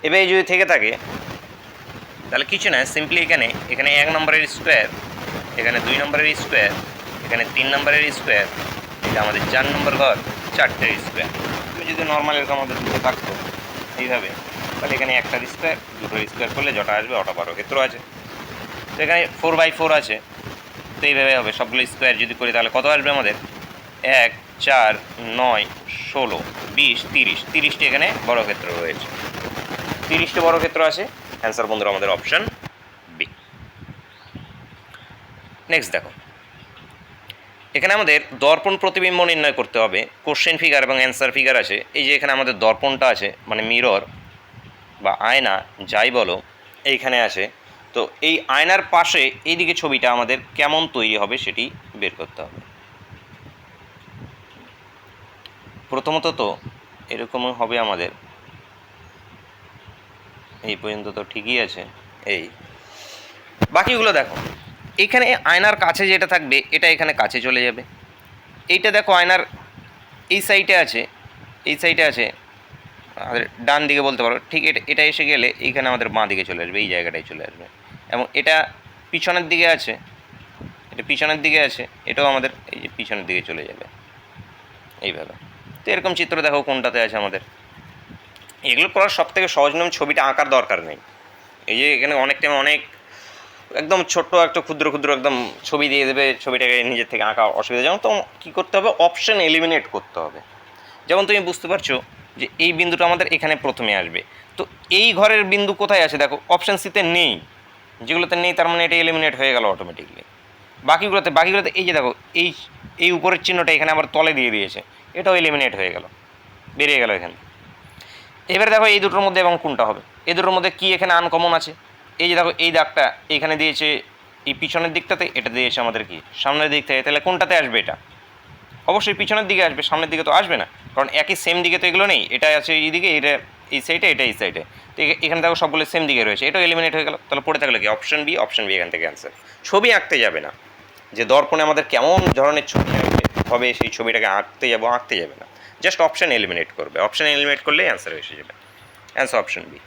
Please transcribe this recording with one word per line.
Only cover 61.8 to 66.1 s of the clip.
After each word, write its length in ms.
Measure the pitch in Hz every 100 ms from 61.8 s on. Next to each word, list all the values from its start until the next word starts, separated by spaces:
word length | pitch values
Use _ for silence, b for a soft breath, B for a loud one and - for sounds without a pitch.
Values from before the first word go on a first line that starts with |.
| - - - - 101
এই 80 | 95 82 - - - B B B B B B - - - 165
বাকিগুলো 360 | 208 247 220 160
দেখো, 160 | 131 - - - - - - -
এখানে 220 | 208 254 247 - -
আয়নার 260 | 175 202 208
কাছে 200 | 175 170 196